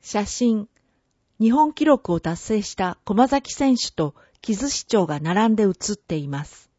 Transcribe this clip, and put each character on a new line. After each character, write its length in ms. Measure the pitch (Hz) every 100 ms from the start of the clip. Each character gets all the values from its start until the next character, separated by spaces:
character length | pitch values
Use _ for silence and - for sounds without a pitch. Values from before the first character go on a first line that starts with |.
写 240 | - 208 208
真、 440 | - 240 220 208 _ _ _ _ _ _ _
日 120 | 226
本 220 | 254 302
記 120 | 294 302
録 280 | 277 -
を 60 | 170
達 220 | 170 170
成 180 | - 220
し 140 | 202 -
た 240 | 185 -
駒 240 | - 202 262
崎 260 | 277 -
選 220 | - 269 247
手 160 | -
と 220 | - 151 - _ _
木 140 | - 202
津 140 | 185
市 160 | - -
長 220 | 220 170
が 120 | 147
並 320 | 156 185 226
ん 40 | 220
で 100 | 208
写 280 | 185 -
っ 20 | 208
て 180 | _ 160
い 120 | 143
ま 180 | 139 147
す。 240 | - _